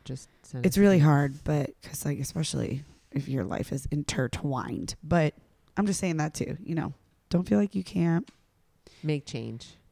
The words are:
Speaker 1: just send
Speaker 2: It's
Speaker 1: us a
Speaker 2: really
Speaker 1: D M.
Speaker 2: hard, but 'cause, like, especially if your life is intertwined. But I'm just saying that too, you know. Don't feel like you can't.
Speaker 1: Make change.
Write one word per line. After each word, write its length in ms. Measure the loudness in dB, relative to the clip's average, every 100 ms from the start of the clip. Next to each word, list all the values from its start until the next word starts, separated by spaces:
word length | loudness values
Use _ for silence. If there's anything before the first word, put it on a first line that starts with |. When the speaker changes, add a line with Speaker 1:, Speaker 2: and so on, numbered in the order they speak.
| -12
Speaker 1:
just 240 | -12 -14 _
send 220 | -14 -2 2
Speaker 2:
It's 100 | 6
Speaker 1:
us 20 |
a 40 |
Speaker 2:
really 160 | 8 8
Speaker 1:
D 40 |
M. 60 | 8
Speaker 2:
hard, 340 | 6 4 -2
but 300 | -2 0 -2 -8
'cause, 240 | -14 -8 -6
like, 140 | -4
especially 680 | -6 -4 -4 -2 -4 -4 -8 -20 _
if 160 | -6 -4
your 160 | -2
life 280 | -2 -4 -4
is 120 | -6 -4
intertwined. 1040 | -4 -2 -2 -2 -2 -4 -4 -4 -6 -8 -8
But 300 | 0 2 2 -2 _ _ _ -2
I'm 100 | -2
just 140 | 0
saying 180 | -2 -2
that 160 | -2
too, 240 | -4 -6 -6
you 100 | -6 -4
know. 180 | -4 -8 _ _ -2
Don't 180 | 0 2
feel 120 | 2
like 160 | 2 -2
you 80 |
can't. 460 | -4 0 2 2 -2 _ _ _ _ _ -20 -8
Speaker 1:
Make 220 | -4 -4 -4
change. 500 | -8 -8 -12 -16 -20 _